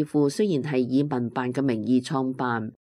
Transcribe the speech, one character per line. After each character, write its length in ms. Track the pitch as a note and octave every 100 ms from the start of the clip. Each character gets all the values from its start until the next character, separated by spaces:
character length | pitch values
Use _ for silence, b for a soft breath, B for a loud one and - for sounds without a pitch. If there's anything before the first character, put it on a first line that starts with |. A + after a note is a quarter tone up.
庫 240 | D3 D3+ C#3+
雖 200 | C#3 G#3+
然 160 | D3+
係 160 | D3 C3
以 240 | B2+ C3
民 260 | D3 B2+ A#2+
辦 240 | C3 B2+
嘅 80 | B2+
名 220 | C3+ A2+ G#2+
義 180 | B2+
創 300 | B2+ C#3 C3
辦， 380 | C3 B2+ A2+ A2 - _